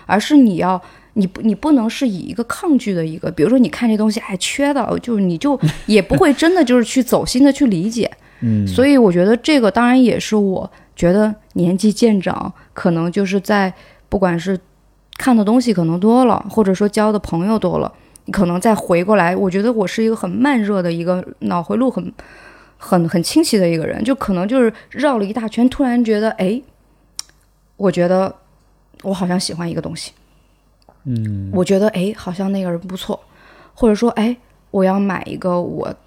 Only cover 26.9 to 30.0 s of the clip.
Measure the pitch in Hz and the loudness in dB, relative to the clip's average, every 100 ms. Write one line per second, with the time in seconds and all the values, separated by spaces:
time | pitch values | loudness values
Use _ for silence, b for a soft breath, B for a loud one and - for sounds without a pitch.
26.9 | _ _ - - _ _ _ _ - 196 | _ _ -20 -20 _ _ _ _ -4 -2
27.9 | 175 175 185 190 - _ _ _ _ _ | 0 2 2 0 -6 _ _ _ _ _
28.9 | _ 196 190 185 180 - 165 170 - - | _ -8 -4 -2 -2 -4 -8 -8 -8 -8
29.9 | 160 | -12